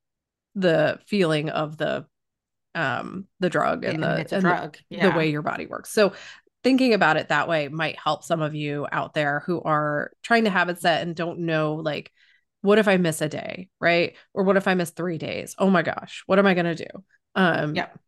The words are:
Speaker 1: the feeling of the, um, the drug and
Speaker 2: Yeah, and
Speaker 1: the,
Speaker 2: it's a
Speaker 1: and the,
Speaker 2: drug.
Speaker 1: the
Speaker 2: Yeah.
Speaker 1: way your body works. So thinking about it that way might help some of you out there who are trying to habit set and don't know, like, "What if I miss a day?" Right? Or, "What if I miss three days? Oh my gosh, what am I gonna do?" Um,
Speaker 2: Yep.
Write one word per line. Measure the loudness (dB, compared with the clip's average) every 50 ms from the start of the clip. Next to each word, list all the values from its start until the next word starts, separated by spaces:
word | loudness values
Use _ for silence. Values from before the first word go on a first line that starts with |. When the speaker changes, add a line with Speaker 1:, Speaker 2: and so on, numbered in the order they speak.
| _ _ _ _ _ _ _ _ _ _ _
Speaker 1:
the | 0 2 2 4 4 2 0 0 -4 -6
feeling | -4 0 0 2 2 2 0 -2 -2
of | -4 -4 -4 -6 -6
the, | -6 -4 -4 -4 -4 -8 -12 _ _ _ _ _ _ _ _ _ _ _ _ -6
um, | -4 -4 -2 -4 -4 -6 -8 -10 -12 -14 -16 _ _
the | -4 -2
drug | 0 0 0 0 0 -2 -4
and | -4 -4 -2
Speaker 2:
Yeah, | -2 -2
and | -2
Speaker 1:
the, | -2
Speaker 2:
it's | -2 -2
a | -2
Speaker 1:
and | 0 2
the, | 2
Speaker 2:
drug. | 2 0 -2 -8 -14 -18 _ _
Speaker 1:
the | -4
Speaker 2:
Yeah. | 0 2 2 2
Speaker 1:
way | 2 2 0
your | 0 -2 -4
body | -4 -6 -6 -8
works. | -10 -10 -12 -12 -2
So | 2 2 2 2 2 -4 -14 -20 -20 -20 _ _ _ _ 0
thinking | 2 4 4 4 4 4
about | 4 4 4 4
it | 2 0 0
that | 0 0 0
way | 0 0 -2 -2 -4
might | -4 -4 -4 -4 -6
help | -4 -2 -2 -2 -2 -2
some | -2 -2 -2
of | -2 -2 -4
you | -4 -4 -4 -4 -4 -6 -4
out | -4 -4 -6 -4 -2
there | -2 0 0 -2 -2 -2
who | -4 -4 -2
are | 0 0 0 0 0 0 -2 -2 -4 -6 -10 _ -2
trying | 2 2 4 4
to | 2
habit | 2 2 0 0 -2 0
set | 0 2 2 2 0
and | -4 -4
don't | -4 -6 -6 -4 -4
know, | -2 -2 0 0 0 0 -2
like, | -4 -4 -4 -6 -6 -8 -12 _ _ _ _ _ _ _ _ _ _
"What | 2 4 6 6
if | 6
I | 6 4
miss | 4 2 0 0 -2
a | -4 -4
day?" | -4 -6 -8 -10 -12 -12 -14 -18 _ _
Right? | 2 2 4 4 2 0 -4 -10 _ _ -4
Or, | 0 2
"What | 2 2
if | 2 2
I | 2 0
miss | 0 0 -4
three | -6 -6 -6 -6 -6 -6
days? | -6 -8 -8 -8 -8 -10 -4 0
Oh | 2 4
my | 4 4 2
gosh, | 0 -4 -6 -10 -12 -16 -14 -2
what | 2 2 4
am | 4
I | 4 4
gonna | 2 0 -2 -4
do?" | -6 -8 -12 -14 -18 -20 _ _ _ _ _ 0
Um, | 2 2 2 2 0 -2 -2 -4
Speaker 2:
Yep. | -4 -6 -8 -10 -20 _